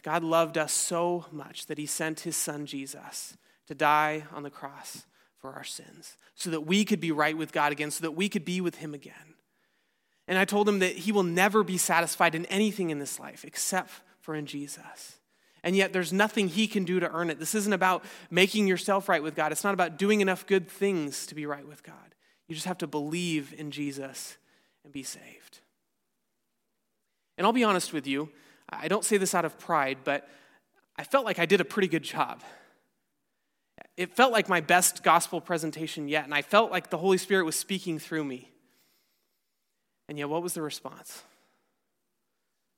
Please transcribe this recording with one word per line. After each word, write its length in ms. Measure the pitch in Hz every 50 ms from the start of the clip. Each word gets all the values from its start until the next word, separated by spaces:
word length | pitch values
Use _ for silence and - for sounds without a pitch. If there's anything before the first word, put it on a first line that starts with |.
| -
God 200 | 156 156 170 170
loved 340 | 160 165 165 165 156 156 165
us 140 | 156 147
so 540 | - - - - 180 170 175 175 175 175 160 -
much 360 | 160 151 143 - - - -
that 120 | - 156 147
he 80 | 151
sent 360 | 147 - - 165 160 160 156
his 160 | - 175 156 -
son 280 | - - 147 147 147
Jesus 680 | 143 - 139 135 131 - 147 - - - - - - - - _ _ _ _ _ -
to 80 | 156
die 480 | 135 151 147 147 151 151 151 151 156 151 151 -
on 100 | - 143
the 60 | 143
cross 560 | 139 - - 139 139 139 - - - - - _ _ _ _ _ _ _
for 140 | - 131
our 120 | 135 143 -
sins, 520 | - - - 160 151 - 170 160 - - _ _ _ _
so 140 | - - 185
that 120 | 160 160
we 240 | 151 156 185 202 214
could 160 | 196 214 175
be 100 | 151 170
right 260 | 156 147 151 151 156 160
with 140 | 160 147
God 220 | - 165 147 147 147
again, 180 | 139 151 151
so 120 | - - 160
that 80 | 165
we 180 | 151 165 190 208
could 160 | - 202 151
be 160 | 175 180 185
with 140 | 185 175 -
him 180 | - - 151 147
again. 420 | 143 131 - - - - 160 160 _ _ _ _ _ _ _ _ _ _ _ _ _ _ _ _ _ _
And 120 | - 180 185
I 80 | 196
told 240 | 190 202 208 208 208
him 100 | 208 196
that 140 | 185 185 -
he 160 | - 165 202
will 120 | 214 202 185
never 400 | 175 165 175 185 208 196 220 208
be 140 | 175 185 175
satisfied 560 | - - 175 165 170 165 - - 180 170 165
in 120 | 165 175
anything 460 | - 190 196 214 214 196 208 185 165
in 80 | 156 143
this 200 | 143 135 - -
life 240 | - 147 165 - -
except 480 | - - - - - - 185 170 - - - _ _ _ _
for 140 | - - 156
in 100 | 151 147
Jesus. 760 | 139 143 143 143 139 - - - - - - - - - _ _ _ _ _ _ _ _ _ -
And 120 | 170 185
yet 160 | 196 190 185
there's 220 | 185 185 180 156 180
nothing 340 | 190 208 214 - 233 202 180
he 180 | 156 196 220
can 200 | 202 - 208 190
do 160 | 165 180 185
to 100 | 170 170
earn 180 | - 160 175 170
it. 100 | 156 131
This 160 | 160 - -
isn't 180 | 214 202 214 208
about 320 | 180 185 185 185 170 - - - - - -
making 340 | - 180 185 208 - 214 208 190
yourself 420 | 185 170 - - 196 196 190 -
right 120 | 185 160
with 140 | 139 160 156
God. 160 | 165 156 156
It's 140 | 151 - -
not 80 | 202 196
about 240 | 185 180 165 165 143
doing 240 | 196 202 214 208
enough 240 | 196 190 185 175 -
good 240 | - 196 190 175 -
things 560 | - - 196 202 196 175 151 143 135 - -
to 100 | - 147
be 100 | 151 151
right 220 | 147 143 143 139 143
with 160 | 151 - -
God. 320 | - - - - - _ _ _ _ _ _ _ -
You 80 | 165
just 120 | 156 - 185
have 100 | 175 175
to 100 | 175 156
believe 640 | 143 151 143 151 156 175 175 175 160 151 139 135 151 147
in 140 | 156 151
Jesus 640 | 139 147 147 143 135 139 135 135 135 - - - - - _ _ _ _ _ _ _ _ _
and 80 | 147 143
be 100 | 139 127
saved. 560 | - - - - - - - - - _ - _ _ _ _ _ _ _ _ _ _ _ _ _ _ _ _ _ _ _ _ _ _ _ _ _ _ _ _ _ _ _ _ _ _ _ -
And 80 | 180
I'll 80 | 208 233
be 120 | 254 240
honest 260 | 214 196 180 - -
with 160 | - 156 131 139
you, 220 | 135 139 156 156 - - - - _ _ _ -
I 180 | - - - 160
don't 160 | 185 220 -
say 140 | - 226 202
this 180 | 190 180 -
out 80 | 180 165
of 160 | 156 - -
pride, 400 | - - 170 156 139 135 139 135 131
but 240 | 156 139 143 - - - - - _ _ _ _ _ _ _ _ _ _
I 80 | - 151
felt 220 | - - 277 262
like 140 | 220 185 -
I 60 | 170
did 140 | 165 190 196
a 60 | 180
pretty 240 | - - 214 190 170
good 140 | 156 160 139
job. 400 | - - 156 143 123 123 - - - - - - _ _ _ _ _ _ _ _ _ _ _ _ _ _ _ _ _ _ _ _ _ _ - - _ _ -
It 180 | 180 175 -
felt 160 | - 247 262
like 160 | 233 214 190 -
my 140 | 190 170
best 420 | 156 147 175 180 180 - - - -
gospel 380 | 190 160 170 - - - 170
presentation 640 | - - 180 165 160 160 143 156 160 151 - 165 151 143
yet, 160 | 147 156 147
and 100 | 131 151
I 100 | 143 139
felt 280 | - - 208 226 208
like 180 | - 185 170 -
the 80 | - 160
Holy 200 | 165 190 190 185
Spirit 260 | - - 202 190 180
was 140 | 160 156 -
speaking 420 | - - 202 185 - 180 160 151
through 240 | - - 170 160 151
me. 260 | 139 131 127 135 - _ _ _ _ _ _ _ _ _ _ _ _ _ _ _ _ _ _ _ _ _ _ _ _ _ _ _ _ _ _ _ -
And 80 | 151 147
yet, 100 | 143 143
what 140 | 151 170 175
was 100 | 180 -
the 80 | 175
response? 640 | 156 147 - - - 135 - - - - - - - _ _ _ _ _ _ _ _ _ _ _ _ _ _ _ _ _ _ _ _ _ _ _ _ _ _ _ _ _ _